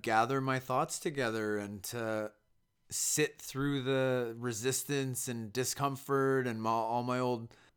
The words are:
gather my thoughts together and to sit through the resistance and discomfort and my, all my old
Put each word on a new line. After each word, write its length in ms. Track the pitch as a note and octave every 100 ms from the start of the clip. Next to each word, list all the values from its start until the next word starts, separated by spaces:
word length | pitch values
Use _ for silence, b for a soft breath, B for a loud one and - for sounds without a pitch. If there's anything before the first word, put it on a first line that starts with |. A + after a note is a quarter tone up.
gather 400 | A#2 A2 A#2+ C3+
my 180 | C3+ C3
thoughts 380 | C3 C3 D#3+ -
together 600 | F3+ C#3 A#2+ A2 G#2+ G#2
and 260 | G2+ G2+
to 480 | - A#2+ A2+ G#2+ G#2+ - _ _ _ _ -
sit 500 | - - D#3 D3+ -
through 440 | - C3+ C#3+ C#3
the 520 | B2+ C3+ C3 B2+ A#2+ A#2
resistance 880 | B2 G#2+ B2+ B2+ - C#3+ C3 B2 -
and 260 | A#2 A2
discomfort 960 | B2+ A#2+ - C#3 C3+ - C#3 C3+ C3+ B2
and 140 | A2
my, 80 | A2+
all 340 | A2+ A2+ A#2+
my 160 | B2 B2+
old 340 | B2+ A#2+ A#2 b b